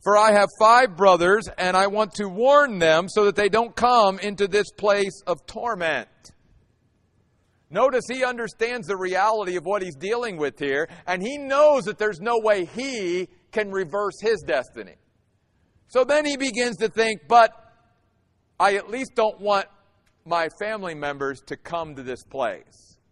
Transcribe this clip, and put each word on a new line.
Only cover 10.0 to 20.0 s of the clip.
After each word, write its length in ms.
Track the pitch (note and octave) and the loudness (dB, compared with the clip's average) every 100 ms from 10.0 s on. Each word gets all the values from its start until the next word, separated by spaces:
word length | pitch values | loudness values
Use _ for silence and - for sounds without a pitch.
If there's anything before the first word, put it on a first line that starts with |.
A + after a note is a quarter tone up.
| F3+ A#3 A#3+ F3 | -6 -6 -6 -6
with 220 | D3 - | -6 -4
here, 300 | C#3+ C#3 E3 - - | -4 -4 -6 -10 -8
and 160 | F3+ | -6
he 140 | G3+ D4 | -6 -10
knows 460 | C#4 C#4 D4+ C#4 G3 | -4 2 4 4 -2
that 120 | - | -4
there's 220 | G#3+ E3+ | -4 -4
no 180 | G#3 A#3 | -4 -2
way 280 | A3 G#3 E3 | 0 0 -2
he 640 | G3+ C4+ B3 F#3 F3+ F3+ _ _ | -8 -8 -6 -6 -6 -8 _ _
can 200 | A3 G#3 | -6 -4
reverse 480 | F#3+ F3+ G3+ G3+ G3 | -6 -6 -4 -6 -4
his 220 | G#3 G#3+ | -4 -4
destiny. 540 | C#3 D3 B2 A#2+ F#2+ D#2 _ _ _ _ _ _ _ _ _ | -2 -4 -4 -14 -18 _ _ _ _ _ _ _ _ _ _
So 160 | B3 | -2
then 220 | B3+ D4 D4+ | 2 0 0
he 120 | C#4 | -4
begins 400 | C4+ G#3+ B3 A3 | -4 -2 -4 -2
to 120 | A3 | -6
think, 380 | - A3+ G#3+ - | -2 -2 -2 4
"But 240 | A#3 A3+ - _ _ _ _ _ _ _ _ _ _ | 6 6 2 _ _ _ _ _ _ _ _ _ _
I 160 | F#3+ G3+ | 0 0
at 140 | G3 | -4
least 240 | A#3 C4 - | -10 -8 -2
don't 240 | G#3+ - | -2 -2
want 280 | G3+ G3+ - _ _ _ | -2 -2 -2 _ _ _